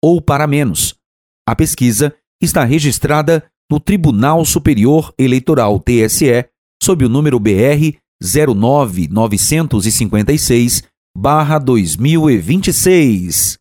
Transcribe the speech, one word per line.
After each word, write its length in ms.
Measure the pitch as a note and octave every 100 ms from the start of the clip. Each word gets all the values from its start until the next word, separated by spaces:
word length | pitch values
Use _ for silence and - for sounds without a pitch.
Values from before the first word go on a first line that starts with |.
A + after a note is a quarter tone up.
ou 180 | D#3 E3+
para 240 | - C#3+ D3+
menos. 500 | C#3+ C3+ D#2+ - - _ _ _ _ -
A 80 | A2
pesquisa 580 | D#3 - B2 A2 D3 - _ _
está 240 | F3 F3+ A#2+
registrada 840 | D#3 D3 - - D3+ D3+ E3 - _ _
no 80 | D3+
Tribunal 640 | - G3+ D#3 G#2 C3 E3
Superior 720 | E3 E3+ C#3+ A#2+ A2+ D#3 D3+ -
Eleitoral, 600 | C3 B2+ - D3 G#2+ G2+
T 220 | - A#2+
S 240 | A2 - C#3+
E, 240 | A#2+ B2 _ _ _
sob 240 | - F3+ B2+
o 40 |
número 300 | B2+ D3+ B2
B 140 | G#2
R 440 | F#2+ B2 D3 D#3 D3 _ _
zero 320 | F#2 D3 D3+
nove 540 | G2+ A2+ C#3+ B2 F2+ D#2
novecentos 760 | G2 A2+ G2+ - D#3 D#3+ A2 G2+
e 60 |
cinquenta 420 | - G#2+ G#2+ G2+
e 40 | D3+
seis 460 | - B2 A#2+ A2+ - _ _ -
barra 420 | A#2 D3+ D3 D#3
dois 360 | C3 A#2+ F2 D2+
mil 340 | C3 E3 D#3
e 80 | A#2
vinte 300 | E2 E3+ F#3+
e 60 |
seis. 840 | - F#3 F#3 C#3+ G2+ F2+ D#2 - -